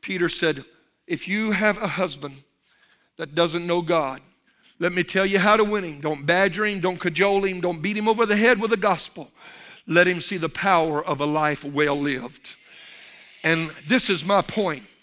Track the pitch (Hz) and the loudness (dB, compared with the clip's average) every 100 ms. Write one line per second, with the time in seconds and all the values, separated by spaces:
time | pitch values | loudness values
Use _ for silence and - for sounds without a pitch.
0 | - 190 170 - 165 139 131 _ _ _ | -8 -2 -2 0 -2 -2 -8 _ _ _
1 | _ 170 - 202 220 196 214 208 214 143 | _ -8 -6 -4 -2 0 0 0 -4 -2
2 | 180 143 143 139 _ _ _ _ _ _ | -4 -4 -14 -16 _ _ _ _ _ _
3 | _ _ 160 151 170 170 170 175 170 170 | _ _ -8 0 0 0 -2 -2 0 0
4 | 139 131 _ _ _ _ _ _ 170 180 | 0 -6 _ _ _ _ _ _ -4 -2
5 | 175 190 196 196 190 214 214 208 180 143 | -2 0 2 4 4 4 4 0 -4 -6
6 | 151 147 143 175 196 165 214 202 180 180 | -4 -4 2 4 4 2 -2 0 -2 -2
7 | 180 160 202 196 196 185 175 170 165 214 | -4 0 2 2 0 -2 -4 -2 -4 -2
8 | 214 220 226 208 233 233 220 220 202 175 | 0 2 2 4 4 4 2 0 2 0
9 | - - 143 _ - - - - - 160 | -4 -16 -18 _ -20 -20 -20 -20 0 4
10 | 175 180 - 190 160 - 196 180 160 151 | 4 2 -4 -4 -4 -2 2 2 2 -2
11 | 160 143 147 151 151 143 143 143 147 143 | -2 -2 0 0 0 -2 -6 0 0 0
12 | 143 131 123 - - - _ - - - | -2 -4 -8 -16 -20 -20 _ -20 -20 -20
13 | - - - - 160 165 160 - 147 254 | -20 -20 -20 -6 0 0 -2 -10 0 0
14 | - 185 160 196 - - 196 143 104 _ | 2 -2 2 0 0 -2 -4 -4 -10 _